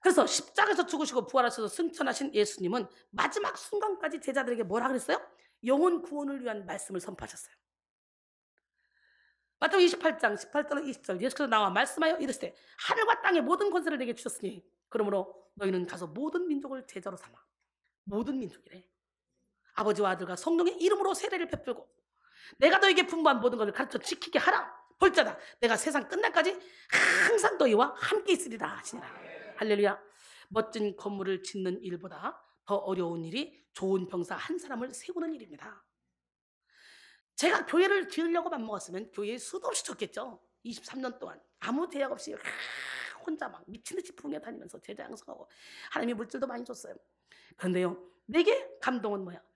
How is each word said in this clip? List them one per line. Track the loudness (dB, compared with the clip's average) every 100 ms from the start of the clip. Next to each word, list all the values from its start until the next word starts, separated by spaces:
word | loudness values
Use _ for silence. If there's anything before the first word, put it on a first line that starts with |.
그래서 | 6 6 4
십자가에서 | 2 -2 2 4 4 0
죽으시고 | 0 0 -2 2
부활하셔서 | 2 2 0 -6
승천하신 | -2 -4 0 -2 -2 -2
예수님은 | 2 0 0 -2 0 -4 -12 _
마지막 | -2 0 0 -4 -6
순간까지 | -6 -2 -2 -2 -4 -4
제자들에게 | -2 -2 -2 -2
뭐라 | 0 0 0
그랬어요? | -2 0 -2 -2 _ _ _
영혼 | 2 4 4 2
구원을 | -2 -6 -6 -6
위한 | -6 -8 -8
말씀을 | -10 -6 -8
선포하셨어요. | -8 -12 -12 -12 -16 _ _ _ _ _ _ _ _ _ _ _ _ _ _ _ _ _ _ _ _ _
마태복음 | 2 6 6
이십팔 | 6 0 2
장 | 0 0
십팔 | -2 -4 -2
절 | -4 -4
이십 | -8 -6
절 | -2
예수께서 | -2 -2 2
나와 | 2 4
말씀하여 | 2 0 2 0 0
이르시되 | -4 -6 -8 -12 _ -10
하늘과 | -2 2 2 4
땅의 | 4 4
모든 | 4 2 2
권세를 | 2 0 -2
내게 | -4
주셨으니 | -4 -8 -6 -8 -10 _ _ _
그러므로 | -2 0 0 -2 -10 _ -4
너희는 | 0 0 -2
가서 | -6 -8
모든 | -6 -2 -2 0
민족을 | -2 -4 -10 -10
제자로 | -10 -10 -10
삼아. | -16 _ _ _ _ _ _ _
모든 | -6 -4 -2 -4
민족이래. | -6 -12 _ -20 _ _ _ _ _ _ _ _ _
아버지와 | 0 2 2 2
아들과 | 0 -4 -4
성령의 | 0 4 2 2
이름으로 | 2 4 2
세례를 | 0 -2 -2 -4
베풀고 | -6 -6 -8 -10 _ _ _ _ -20 -20 6
내가 | 6 8
너에게 | 8 6 4
분부한 | 4 4 6
모든 | 2 2
것을 | -2
가르쳐 | -2 -4 -4
지키게 | -6 -8 -2 2
하라. | 4 4 0 -12 _ _
볼자다 | 6 6 2 -2 -14 0
내가 | 2 2
세상 | 2 0 -2
끝날까지 | 0 2 4 2 0 -12 -20 0 4 6 6 6
항상 | 6 4 4
너희와 | 4 6 4 2
함께 | 0 0 2
있으리라 | 0 0 -6 -8
하시니라. | -8 -12 -12 -14 -16 -16 -16 -14 -4
할렐루야. | 2 4 4 2 -10 _ -20 -20 -4
멋진 | -2 -2 -2 -2 -2
건물을 | -8 -4 -4 -4
짓는 | -4 -4 -4 -4
일보다 | -6 -8 -10 -10 -10 -10 _ _ -2
더 | -2
어려운 | 0 -2 -2 -4
일이 | -6 -6 -6 -12 _
좋은 | -4 0 0 0
병사 | -4 -4 -6
한 | -6 -6
사람을 | -6 -8 -8
세우는 | -10 -10 -6 -6
일입니다. | -8 -14 -18 -18 -20 _ _ _ _ _ _ _ _ _ _ -20 -20 -20 _ _ 2
제가 | 2 2 2
교회를 | 4 6 4 2
지으려고 | -2 0 0 0
맘먹었으면 | -4 -6 -8 -8 -10 -8
교회에 | -6 -6 -6
수도 | -8 -6 -4
없이 | -4
졌겠죠. | -6 -8 -8 -8 -10 -14 _ _
이십삼 | -14 -12 -12 -8
년 | -8 -8
동안 | -14 -14 _ _
아무 | -4 -2 -2
제약 | -4 -4
없이 | -4 -8 -10 -10 -8 -10 -10 -10 -10 -10 -10 -8
혼자 | -6 -8
막 | -10 -18
미친 | -16 -8 -8
듯이 | -8 -12
부흥회 | -10 -10
다니면서 | -10 -14 -16 -18
제자 | -16 -14
양성하고 | -12 -14 -14 -16 -18 _ -20 -18 -6
하나님의 | -4 -2 -4
물질도 | -8 -6 -6
많이 | -6
줬어요. | -12 -14 -16 -18 _ _ _ -20 -20 -6
그런데요, | -2 0 0 -2 -14 _ -2
내게 | 4 4 4 -2 -4
감동은 | -2 -2 -2 -4
뭐야? | -6 -12 _